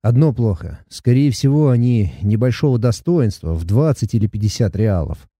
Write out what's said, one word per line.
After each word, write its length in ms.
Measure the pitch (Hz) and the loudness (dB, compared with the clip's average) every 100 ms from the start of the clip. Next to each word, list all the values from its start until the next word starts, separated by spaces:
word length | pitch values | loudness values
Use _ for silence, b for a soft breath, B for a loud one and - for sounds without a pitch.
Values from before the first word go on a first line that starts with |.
Одно 300 | 113 120 156 | 2 2 2
плохо. 480 | 117 113 90 80 73 - | 2 -2 -2 -8 -14 -18
Скорее 420 | - - 127 143 | -6 0 2 2
всего, 400 | 113 139 143 151 | 0 0 2 2
они 420 | 120 123 117 101 - | 2 2 2 0 -2
небольшого 560 | 101 107 127 113 151 123 | -2 0 0 0 0 0
достоинства, 760 | 120 107 - 175 113 - 80 | 0 -2 -2 0 0 -2 -6
в 100 | 82 | -4
двадцать 500 | 82 107 156 131 107 | 0 0 2 0 -2
или 120 | 117 104 | -2 -2
пятьдесят 500 | 104 104 - 107 - | -2 -4 -2 -2 0
реалов. 520 | 110 92 71 71 - | 0 0 -2 -8 -14